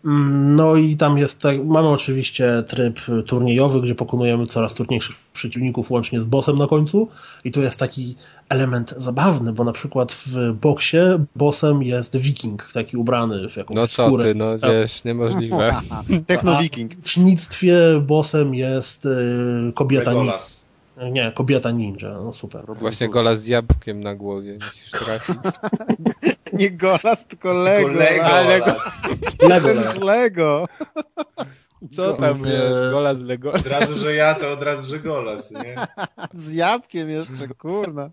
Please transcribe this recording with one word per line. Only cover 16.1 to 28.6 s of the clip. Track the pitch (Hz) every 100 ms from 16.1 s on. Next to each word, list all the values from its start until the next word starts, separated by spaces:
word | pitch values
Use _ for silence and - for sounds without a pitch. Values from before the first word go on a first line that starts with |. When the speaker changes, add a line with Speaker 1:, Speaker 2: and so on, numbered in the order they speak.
| 175 160
Speaker 3:
Technowiking. | 180 180 151 165 117 113
Speaker 1:
A |
w | -
łucznictwie | - 175 185 175 - - 180 175 165 156
bossem | 143 151 151 156 143
jest, | 127 131 131 123 - 143
y, | 127 120 120 123 120 117
kobieta | 117 135 135 120
ninja. | 120
Speaker 4:
Legolas. | 107 95 - - - _ _ - 127
Speaker 1:
Nie, | 131 117
kobieta | - 127 131 120
ninja, | 117 107 98 104
no | 101 107
super. | 113 101 110
Speaker 3:
Robin | 107 107
Speaker 2:
Właśnie | 113 110 113
Speaker 3:
Hood. |
Speaker 2:
Gola | 117 113 110
z | 110
jabłkiem | 120 117 117 - 104
na | 104
głowie, | 101 101 98 101
musisz | 101 - - -
trafić. | - 117 110 - 180
Speaker 3:
<laughs> | 190 - 208 - 220 - 165 - 320 - - 196
Nie | 196
Golas, | 175 185 180 220 220 -
tylko | - 185
Speaker 4:
Tylko | 180
Speaker 3:
Lego. | 185 202 -
Speaker 4:
Legolas. | 170 160 170 170
Speaker 2:
A, | 175
Lego. | 180 185